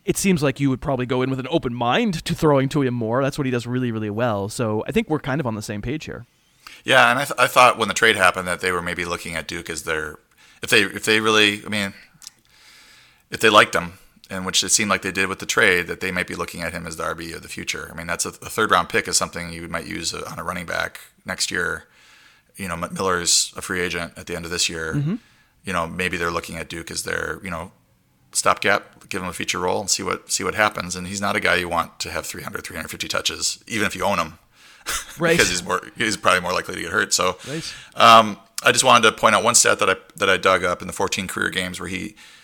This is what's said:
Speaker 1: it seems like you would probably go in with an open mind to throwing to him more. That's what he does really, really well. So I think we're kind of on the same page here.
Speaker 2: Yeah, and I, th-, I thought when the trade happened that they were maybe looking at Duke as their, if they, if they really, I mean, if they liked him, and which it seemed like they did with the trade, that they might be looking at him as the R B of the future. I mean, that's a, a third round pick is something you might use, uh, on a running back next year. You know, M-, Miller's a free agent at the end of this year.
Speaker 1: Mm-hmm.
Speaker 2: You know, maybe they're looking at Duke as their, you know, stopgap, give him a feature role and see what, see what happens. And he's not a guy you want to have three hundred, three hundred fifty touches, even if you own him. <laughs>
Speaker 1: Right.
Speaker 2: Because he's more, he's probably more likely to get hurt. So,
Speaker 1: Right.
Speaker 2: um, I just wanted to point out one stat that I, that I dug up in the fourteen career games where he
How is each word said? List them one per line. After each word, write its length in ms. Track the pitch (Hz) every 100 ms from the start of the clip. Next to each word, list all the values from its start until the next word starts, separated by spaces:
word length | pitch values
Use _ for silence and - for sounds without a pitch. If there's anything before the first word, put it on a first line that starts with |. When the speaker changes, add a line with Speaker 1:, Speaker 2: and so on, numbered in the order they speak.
Speaker 1:
it 140 | - -
seems 260 | 196 170
like 160 | 143 131
you 100 | 139
would 100 | 127
probably 240 | 147 131 123
go 160 | 127
in 80 | 131
with 100 | 127
an 80 | 127
open 240 | 160 127
mind 520 | 120 120 147 233 165 -
to 100 | -
throwing 320 | 156 139 131
to 120 | 151
him 140 | 131 123
more. 260 | 110 123
That's 140 | 135 143
what 80 | 135
he 60 |
does 140 | 123 120
really, 260 | 123 123
really 180 | 110 107
well. 400 | 101 123 104 98
So 340 | - 113 107 -
I 40 |
think 180 | 135 -
we're 100 | 156
kind 200 | 139 139
of 80 | 127
on 80 | 107
the 60 |
same 200 | 107 104
page 220 | 117 156
here. 220 | - - 120 _ _ _ - -
Speaker 2:
Yeah, 280 | - 131 120
and 80 | 123
I, 60 | 143
th-, 140 | -
I 80 | 127
thought 300 | 131 123 107
when 100 | 104
the 60 |
trade 240 | 92 113 101
happened 300 | 90 92 90
that 120 | 87
they 120 | 92
were 80 | 90
maybe 240 | 87 87 87
looking 300 | 90 87 82
at 120 | 78
Duke 220 | 85 85
as 140 | 80
their, 360 | 82 78 78 - _ _ _ -
if 80 | 120
they, 100 | 113
if 240 | 98 101 -
they 160 | 110
really, 400 | 110 107 104 104 -
I 40 |
mean, 240 | 104 98 - - _ - _ _ _ - - - - _ _ _
if 100 | -
they 100 | 110
liked 260 | 104 117 87
him, 180 | 85 92 _ _ -
and 160 | 95 92
which 180 | -
it 60 | 95
seemed 200 | - 104
like 140 | 95
they 80 | 98
did 160 | 90 95
with 120 | 95
the 60 | 104
trade, 400 | - 107 90 85
that 140 | 85
they 100 | 95
might 180 | 90 87
be 60 |
looking 280 | 90 87 87
at 100 | 85
him 160 | 87 85
as 80 | 82
the 80 |
R 100 | 82
B 200 | 82 80
of 100 | 80
the 60 | 78
future. 420 | - 87 76 78
I 40 | 82
mean, 120 | 85
that's 180 | 87 -
a, 40 |
a 200 | - -
third 220 | - 107
round 180 | 92 85
pick 180 | 113 95
is 100 | -
something 340 | 87 87 85
you 160 | 82 85
might 180 | 85 82
use, 280 | 87 82
uh, 100 | 85 78
on 80 | 82
a 40 |
running 220 | 82 90 85
back 360 | 85 82 - - _ -
next 260 | 92 -
year. 320 | 92 85 82 - _ _ _ _ _ _ -
You 140 | 95
know, 40 |
M-, 200 | 85 87
Miller's 600 | 87 95 87 85 - - -
a 60 |
free 200 | - 92
agent 320 | 90 85 85 -
at 80 | 95
the 100 | 85
end 100 | 82
of 40 |
this 200 | 87 -
year. 240 | 85 80
Speaker 1:
Mm-hmm. 220 | 139 143 233 _ _ _ _ -
Speaker 2:
You 80 |
know, 120 | 90 82
maybe 320 | 87 90 90
they're 140 | 85
looking 240 | 85 - 85
at 140 | 78
Duke 200 | 82 -
as 140 | 82
their, 380 | 92 82 80 80
you 80 | 95
know, 220 | 82 92 _ _ _ _ _ _
stopgap, 760 | - - 90 104 101 - - -
give 120 | 98
him 60 | 90
a 60 |
feature 260 | - 98 90
role 220 | 90 101
and 80 | 98
see 120 | -
what, 300 | 92 90 -
see 120 | -
what 120 | 95 107
happens. 400 | 107 90 87 90
And 100 | 90
he's 160 | 101
not 140 | 101 104
a 40 |
guy 160 | 92 87
you 140 | 87
want 300 | 85 80 -
to 100 | 85
have 160 | 85 -
three 160 | 87
hundred, 220 | 76 -
three 140 | - 90
hundred 120 | -
fifty 200 | 90 -
touches, 540 | - - 80 - - -
even 180 | 113 101
if 100 | 92
you 80 |
own 160 | 92 95
him. 200 | 80 - _ _ - - -
<laughs> 320 | - - -
Speaker 1:
Right. 140 | 165
Speaker 2:
Because 160 | 170 98
he's 140 | 90
more, 180 | 90 90 - -
he's 220 | 113 95
probably 240 | - 90
more 120 | 87
likely 220 | 90 87 92
to 60 |
get 100 | 87
hurt. 220 | 101 101
So, 240 | - 92 90 123
Speaker 1:
Right. 260 | 156 - - - -
Speaker 2:
um, 420 | 117 113 107 101 - -
I 80 | -
just 120 | 120
wanted 280 | 131 120 110
to 40 | 107
point 200 | 113 101
out 80 |
one 100 | 107
stat 260 | 117 110 107
that 100 | 98
I, 60 | 92 - -
that 140 | 98
I 80 | 92
dug 260 | 95 92
up 180 | 90 87
in 60 | 90
the 60 |
fourteen 340 | - 95 - 92
career 220 | - 92
games 300 | 90 90 90
where 100 | 85
he 260 | 92 90 - - -